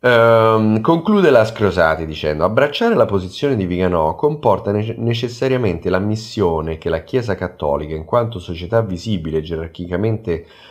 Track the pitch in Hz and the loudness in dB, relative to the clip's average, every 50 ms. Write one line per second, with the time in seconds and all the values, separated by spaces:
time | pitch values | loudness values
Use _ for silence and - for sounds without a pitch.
0 | - 123 120 117 117 117 113 113 113 110 110 110 110 110 110 110 110 147 165 165 | 4 6 6 6 6 6 6 6 6 6 4 4 4 2 2 2 2 2 2 2
1 | 165 - 214 202 185 156 135 120 110 113 - - 107 98 82 90 82 80 80 80 | 2 2 2 4 6 6 6 6 4 2 0 0 0 0 2 4 2 2 2 0
2 | 80 78 78 78 - 76 76 76 80 90 110 120 139 147 147 - 240 233 226 147 | -4 -8 -8 -4 -2 -2 -2 0 0 0 2 2 0 0 0 -2 0 0 2 2
3 | 113 92 101 98 92 92 - - - 143 135 110 95 87 87 90 92 92 90 85 | 2 2 2 -2 -4 -4 -8 -4 -2 -2 0 0 -2 -2 0 0 0 0 2 0
4 | 78 78 82 - - 110 - 147 - 120 98 95 - 104 101 104 107 110 110 - | 0 0 -2 0 -2 -2 -2 0 0 0 0 0 -2 -2 -2 -2 -2 -4 -6 -4
5 | 113 117 117 113 123 120 113 - 135 131 131 127 123 98 85 82 - 90 90 92 | -4 -2 -2 -2 -4 -6 -6 -4 -2 -2 0 0 0 -2 -2 -2 -2 -2 -2 0
6 | 98 104 107 110 113 - - 110 98 87 82 78 78 80 80 80 - 85 82 80 | 0 -2 -4 -4 -6 -8 -4 0 0 0 0 -2 -4 -4 -8 -6 -4 -4 -4 -4
7 | - - - 127 117 110 95 - 95 87 - _ 80 73 71 73 76 76 78 78 | -6 -4 -4 -4 -2 -2 -4 -4 -4 -8 -8 _ -4 -2 -2 -4 -4 -6 -8 -10
8 | 78 - - 120 120 113 113 92 82 - 87 82 87 87 110 117 113 101 92 85 | -6 -2 0 0 0 -2 -6 -10 -10 -10 -10 -10 -8 -2 -2 -2 0 -2 -6 -8
9 | - 113 107 90 78 80 78 80 76 82 85 80 82 82 - - 90 87 90 90 | -4 -4 -4 -4 -4 -4 -4 -4 -4 -4 -8 -8 -8 -10 -10 -12 -8 -6 -4 -4
10 | 104 113 110 101 - - 85 78 82 _ - - - - | -2 -2 -4 -4 -4 -6 -6 -6 -6 _ -20 -20 -20 -20